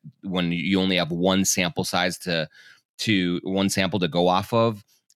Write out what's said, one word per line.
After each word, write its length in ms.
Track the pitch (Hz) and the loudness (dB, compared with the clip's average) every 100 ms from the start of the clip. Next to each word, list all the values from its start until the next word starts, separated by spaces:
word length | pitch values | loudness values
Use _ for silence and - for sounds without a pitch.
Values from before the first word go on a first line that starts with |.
| - - | -14 -16
when 280 | 98 90 87 | -6 -2 -2
you 280 | 87 80 95 | -2 0 2
only 180 | 95 90 | 2 0
have 140 | 82 | 0
one 320 | 85 92 95 | 0 2 2
sample 420 | 92 - 87 87 90 | 2 0 -2 -2 -4
size 320 | 90 90 82 | -2 -2 -4
to, 280 | 90 82 73 - - - _ - | -4 -4 -4 -10 -20 -20 _ -6
to 420 | - 98 87 87 | 0 2 2 -2
one 260 | - 95 98 | -2 0 0
sample 300 | 101 95 101 | 0 -2 0
to 80 | 85 | 0
go 200 | 82 90 | 2 2
off 260 | 92 101 | 2 2
of, 300 | 117 113 104 - _ _ | 0 0 -2 -10 _ _